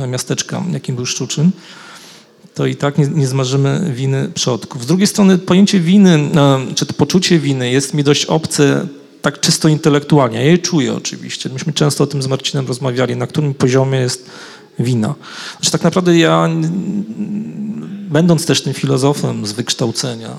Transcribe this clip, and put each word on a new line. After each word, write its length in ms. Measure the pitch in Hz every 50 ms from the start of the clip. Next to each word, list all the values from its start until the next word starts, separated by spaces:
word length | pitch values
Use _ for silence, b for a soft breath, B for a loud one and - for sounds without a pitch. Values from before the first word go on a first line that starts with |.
| 135
e, 40 |
miasteczka, 580 | 127 123 123 - - 135 - - - 160 - - - 147
jakim 240 | 139 - - 131
był 100 | 120 123
Szczuczyn, 440 | - - - 131 - - 151 147 185 - B B B B B B B B B B B B B B B B _ - - _
to 120 | - 139
i 100 | 131 131
tak 220 | 131 147 143 143 -
nie, 80 | 147
nie 200 | 139 165 160 139
zmażymy 640 | 127 131 139 131 123 135 139 139 139 139 - - - 123
winy 360 | 120 135 135 135 135 139 135 -
przodków. 480 | - - 127 120 107 - - - 127 117
Z 40 |
drugiej 200 | 127 170 185 208
strony 320 | 196 - 214 202 190 190 175
pojęcie 420 | 185 - 180 185 208 - 208 190
winy, 500 | 160 170 190 208 196 185 170 151 147 - -
e, 380 | 143 143 139 135 131 127 - -
czy 120 | - -
to 80 | - -
poczucie 440 | - 147 - - 190 180 - 180 160
winy 320 | 135 139 135 131 123 123
jest 240 | 127 139 135 - -
mi 100 | 147 139
dość 200 | 147 143 - -
obce 600 | - 160 160 - - - - 147 139 139 143 - - - - - - - - -
tak 160 | 147 139 -
czysto 280 | - 180 160 - - 160
intelektualnie. 720 | 156 147 - 156 143 147 147 - 160 147 131 117 110 113
Ja 60 | 127
je 140 | 151 175 175
czuję 360 | 175 - 180 151 123 113 110
oczywiście. 560 | 104 - - - 123 123 127 - - - - 127
Myśmy 200 | 135 - 156 143
często 320 | - 156 147 139 - 143
o 20 |
tym 160 | 135 - 139 131
z 40 |
Marcinem 400 | 135 135 131 - - - 139 131
rozmawiali, 500 | 123 127 117 139 131 120 127 123 120 123
na 100 | 123 123
którym 280 | - - 156 151 143 135
poziomie 440 | - - 127 127 135 131 135 135 131
jest 320 | 127 123 - - B B B B B B B B B B _ -
wina. 360 | 117 123 127 113 107 127 147 B B B B B B B B
Znaczy 140 | B - -
tak 120 | - 156 -
naprawdę 360 | 170 160 190 180 175 170 170
ja, 260 | 165 160 160 165 165
n-, 600 | 165 165 165 160 160 175 196 - 98 - 101 - 107 - 107 104 - 104 104 - - - 110 104 107 - 76 78 85 101 101 202 190
będąc 360 | 143 151 175 175 170 151 -
też 160 | - - - -
tym 120 | 143 131
filozofem 720 | - - 135 135 131 131 143 143 - 143 127 120 113 110
z 60 | 104 104
wykształcenia, 800 | 120 113 - - - 131 117 113 - - 127 117 113 113 117 123